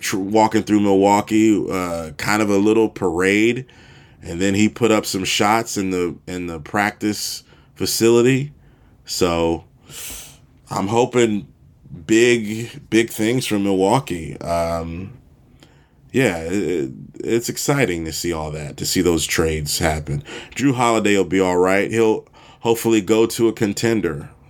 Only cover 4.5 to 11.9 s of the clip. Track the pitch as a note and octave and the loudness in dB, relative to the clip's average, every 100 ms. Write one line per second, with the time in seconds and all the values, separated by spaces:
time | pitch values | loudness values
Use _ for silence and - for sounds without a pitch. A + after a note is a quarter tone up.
4.5 | G2 G#2+ - A2+ G#2+ G#2+ G2 F#2 - G#2 | 2 2 2 2 2 0 -4 -2 0 2
5.5 | A2+ A#2 G#2 F#2+ F2+ F2 - - F2+ F2 | 2 0 -4 -4 -2 -4 -6 -10 -10 -8
6.5 | E2 D2 G#2 G#2 - G#2+ G2+ - - _ | -10 -6 -2 -2 -2 -4 -4 -8 -12 _
7.5 | - _ - F#2+ - A2+ A#2+ B2 C3 C#3+ | -20 _ -6 -4 2 4 6 4 2 -4
8.5 | - _ _ _ _ - - F2+ E2+ E2 | -12 _ _ _ _ -10 -2 0 0 0
9.5 | E2 - _ - - - - - - _ | -2 -8 _ -20 -16 -14 -16 -18 -20 _
10.5 | _ - G2+ G2 A#2 B2 B2 A#2 G#2 - | _ -8 -6 0 2 2 2 2 0 -8
11.5 | _ - _ - | _ -20 _ -20